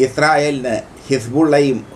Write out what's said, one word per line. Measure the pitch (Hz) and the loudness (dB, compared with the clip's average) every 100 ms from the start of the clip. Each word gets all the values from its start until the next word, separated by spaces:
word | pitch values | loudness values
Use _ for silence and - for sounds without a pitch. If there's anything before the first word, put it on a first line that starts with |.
ഇസ്രായേലിന് | 127 - 151 147 147 139 123 107 - - - | -2 0 2 2 0 -2 -4 -6 -8 -12 -4
ഹിസ്ബുള്ളയും | 135 113 139 156 147 143 113 - | -4 -2 0 2 4 2 0 -6